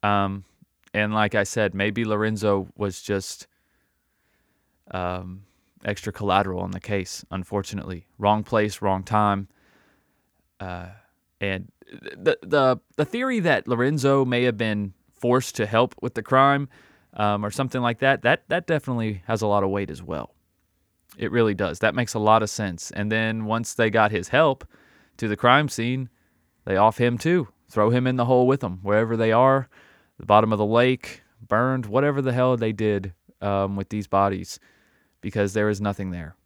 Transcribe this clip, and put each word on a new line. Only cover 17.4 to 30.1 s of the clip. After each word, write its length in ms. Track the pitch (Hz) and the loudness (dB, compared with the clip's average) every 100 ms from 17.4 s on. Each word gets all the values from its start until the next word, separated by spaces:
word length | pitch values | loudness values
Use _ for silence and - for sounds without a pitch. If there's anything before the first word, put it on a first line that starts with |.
or 60 | 104 | -4
something 320 | 104 131 131 | -4 -4 -2
like 160 | 120 117 | -2 0
that, 240 | 135 135 | 0 2
that, 220 | 120 151 _ | 0 0 _
that 180 | 175 - | -6 -2
definitely 560 | 156 - 120 110 98 - | -4 -2 -4 -4 -6 -4
has 160 | 110 | -2
a 40 | 107 | 0
lot 160 | 101 | 2
of 80 | 98 | 0
weight 200 | 98 95 | -2 -4
as 120 | 76 | -10
well. 320 | 87 76 - _ _ _ _ _ _ _ _ - | -10 -10 -10 _ _ _ _ _ _ _ _ -10
It 120 | 110 | -4
really 240 | 120 113 | 2 2
does. 260 | 98 95 76 | 2 -4 0
That 140 | 110 | 0
makes 200 | 98 117 | 0 -4
a 40 | 113 | 0
lot 240 | 107 110 | 4 4
of 60 | 107 | 4
sense. 420 | - 104 87 - | -4 -6 -6 -10
And 200 | - 104 | -6 -2
then 320 | 110 113 113 | 0 -2 -4
once 300 | 107 113 117 | -2 -4 -4
they 160 | - 113 | 0 2
got 200 | 110 107 | 4 2
his 180 | 104 - | 2 0
help 380 | 135 160 135 - _ _ _ _ - | 2 2 2 -8 _ _ _ _ -6
to 100 | 113 | -4
the 80 | 104 | 2
crime 320 | 123 135 151 | 4 4 4
scene, 400 | - 117 131 127 _ _ _ _ _ | -2 -2 -4 -6 _ _ _ _ _
they 120 | - 95 | -2 4
off 200 | 107 - | 4 4
him 220 | 120 117 | 0 0
too. 300 | 160 175 127 _ _ | 0 0 -2 _ _
Throw 220 | - 107 | 0 2
him 160 | 120 127 | 2 0
in 100 | 127 | 0
the 80 | |
hole 220 | 120 127 127 | 2 4 4
with 140 | 131 | 2
them, 180 | 104 92 | -2 -6
wherever 340 | 98 104 113 113 | 0 0 2 0
they 160 | 113 | 2
are, 360 | 113 131 135 127 _ _ _ _ | 4 6 4 -2 _ _ _ _